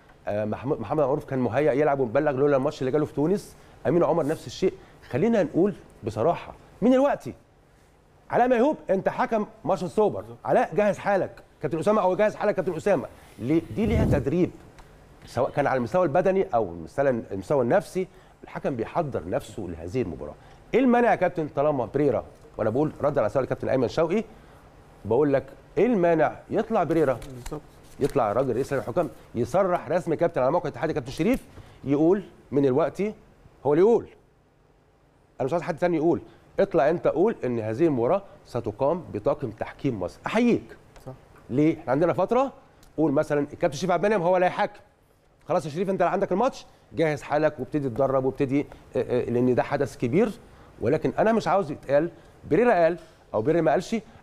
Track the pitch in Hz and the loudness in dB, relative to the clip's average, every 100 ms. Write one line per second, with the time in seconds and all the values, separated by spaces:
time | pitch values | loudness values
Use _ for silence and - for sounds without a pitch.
0 | _ - - 104 107 98 120 156 104 151 | _ -14 -6 -4 -4 -6 -4 -6 -4 -2
1 | 135 143 - 135 123 123 151 135 151 139 | 0 -2 -2 -2 0 2 2 2 2 2
2 | 123 123 151 131 147 135 139 151 131 147 | 0 0 0 2 2 4 0 -2 -2 0
3 | 151 - 156 202 - - - - 120 170 | -2 -2 0 0 -4 -20 -20 -6 0 2
4 | 143 165 143 156 - - 190 - - - | 2 2 0 -4 -8 -4 -4 -4 -14 -20
5 | - 123 214 220 160 147 202 147 - - | -6 -2 2 2 0 2 0 -2 -14 -10
6 | 113 107 131 - - - - - 220 262 | -8 0 0 0 -6 -18 -20 -2 2 4
7 | 285 214 123 - _ _ _ _ _ _ | 4 0 -6 -16 _ _ _ _ _ _
8 | _ _ _ 165 254 240 269 - - 190 | _ _ _ 2 4 4 2 0 -2 0
9 | 185 - 247 220 208 - 143 185 180 - | 0 -2 -2 -2 -4 -8 -4 -2 -2 0
10 | 208 101 107 117 - 185 240 160 208 165 | 0 0 -10 -12 0 2 2 0 0 0
11 | 190 196 123 - - _ 147 156 185 214 | 0 0 -2 -6 -20 _ -6 -2 2 2
12 | 185 185 214 - 208 190 180 165 208 170 | 2 2 0 0 -2 -2 -4 -2 0 0
13 | 104 - - - 117 165 165 107 226 233 | -2 -14 -20 -10 0 0 0 -2 0 2
14 | - 143 131 170 165 - - - - - | 2 2 0 0 0 -2 -20 -20 -20 -20
15 | - - - - 135 - 139 127 117 180 | -20 -20 -8 -2 -2 0 0 0 0 0
16 | 175 160 190 190 - 117 101 85 80 - | 2 2 2 2 0 0 -2 -6 -10 0
17 | 139 117 - 98 92 147 120 180 - 180 | 0 0 -4 -10 -2 0 2 0 0 -6
18 | 180 - - - - - 175 123 107 156 | -8 -10 -20 -20 -14 -8 -6 -4 -4 -4
19 | 151 113 85 123 - 196 90 78 85 127 | -4 -6 -4 -6 -6 -10 -10 -10 -6 -4
20 | 98 73 73 - - - - 220 262 240 | -4 -6 -12 -16 -20 -20 -2 2 4 4
21 | 240 180 180 180 147 - 147 143 110 143 | 4 2 0 -2 -4 0 0 0 -2 0
22 | 147 104 - - - - 107 123 151 - | 2 0 -4 -16 -18 -4 -2 0 -2 -2
23 | 135 143 107 139 123 131 104 131 113 - | -2 0 0 0 -2 -4 -2 0 0 0
24 | 160 208 202 - - - - - - - | 0 0 -4 -14 -20 -20 -20 -20 -20 -16
25 | 101 117 151 135 - - - - 220 220 | -2 2 2 2 -2 -14 -8 0 2 4
26 | 170 165 139 107 - 165 220 185 156 165 | 2 4 2 0 -6 -4 -2 -2 0 2
27 | 139 117 - 127 123 151 - - - - | 2 0 -6 -14 -12 -12 -14 -20 -20 -4
28 | 113 139 110 107 139 131 139 135 107 120 | -2 0 2 0 0 -2 -2 -4 -2 -2
29 | 160 - - 131 123 180 190 175 - 175 | -4 -6 -10 -6 -2 0 0 -2 -2 -4
30 | 170 147 170 143 127 170 151 123 143 151 | -2 0 0 2 0 0 -2 -4 -4 -4
31 | 123 - 175 262 - - - - 131 147 | -6 -2 0 0 -4 -20 -20 -12 -2 2
32 | 160 202 170 - - 135 139 127 143 - | 4 2 -2 -18 -4 0 2 2 0 -2
33 | 208 208 - _ - _ 139 147 202 220 | -6 -6 -18 _ -20 _ 0 4 6 4
34 | - - _ _ _ _ _ _ _ _ | 0 -14 _ _ _ _ _ _ _ _
35 | _ _ _ - 131 170 151 165 175 170 | _ _ _ -6 -4 -2 -4 -2 0 2
36 | 165 156 - - - - 147 165 143 175 | 2 0 -4 -20 -12 -2 0 2 2 2
37 | 151 151 208 - 123 120 107 113 170 131 | 0 2 0 0 -4 -4 -4 0 2 2
38 | 120 190 196 - - 120 110 98 135 175 | 0 0 -4 -18 -10 -6 -6 -2 -2 -2
39 | 110 104 139 147 123 104 - - 139 110 | -6 -4 -2 -2 -4 -8 -12 -6 -6 -4
40 | 87 - - 208 240 143 - - - - | -6 -8 -4 0 2 2 -2 -18 -20 -20
41 | - 131 - - - 123 156 160 - 139 | -20 -20 -20 -20 -6 2 2 0 -2 0
42 | 170 151 190 240 269 - - _ - - | 2 0 0 0 0 -6 -20 _ -14 -2
43 | 156 139 151 147 143 - 175 139 180 175 | 0 2 0 0 -2 -2 -4 -2 -2 0
44 | 202 214 170 185 180 - 175 - - _ | 2 2 2 2 2 0 -4 -6 -20 _
45 | _ _ _ _ - 170 156 143 196 190 | _ _ _ _ -4 -2 -2 -6 -4 0
46 | 170 185 196 185 254 - - - _ 110 | 0 0 0 0 0 -2 -16 -20 _ -2
47 | 160 147 - 147 151 147 127 151 135 110 | 0 0 -2 0 2 0 -6 -4 -4 0
48 | 135 135 131 127 139 143 - - - 127 | 2 2 0 0 0 0 -2 -10 -8 -4
49 | 113 123 - 120 127 123 143 139 131 - | -2 -2 0 0 2 2 0 -2 -4 -4
50 | 123 147 233 180 - - - - 107 151 | 0 2 0 -2 -18 -20 -20 -4 -2 0
51 | 143 - 190 226 165 185 156 127 - 143 | 0 0 2 2 2 0 -2 -8 0 0
52 | 170 - - - - 156 247 185 165 170 | 0 -6 -20 -20 0 2 4 6 4 2
53 | - - - 104 117 165 156 156 180 226 | -8 -20 -6 -2 2 2 2 0 0 -6
54 | - - | -6 -18